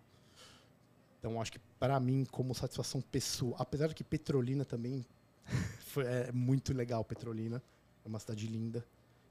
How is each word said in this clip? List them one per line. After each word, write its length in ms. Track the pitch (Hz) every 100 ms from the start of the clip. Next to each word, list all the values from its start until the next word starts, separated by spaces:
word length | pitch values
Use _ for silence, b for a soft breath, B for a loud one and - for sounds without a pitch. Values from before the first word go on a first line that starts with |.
| - B B B B B B - - - - -
Então, 220 | 113 113
acho 100 | -
que 60 | - - -
pra 180 | 131 139
mim, 260 | 127 135 131
como 240 | - 127
satisfação 460 | 123 127 - - 135
pessoal, 560 | - 139 - - 123 -
apesar 300 | - 143 156
de 60 |
que 100 | 156
Petrolina 600 | - 151 - 143 123 139
também 400 | 135 120 120 135 120 - - - -
<laughs> 340 | - - - -
foi, 180 | 147
é 260 | 123 123 123
muito 400 | 123 123 135 -
legal, 280 | 135 120 117
Petrolina. 580 | 110 113 117 110 113 120 b b b -
É 40 | 110
uma 120 | 110
cidade 260 | - 107 113
linda, 400 | 110 113 120 - b b b b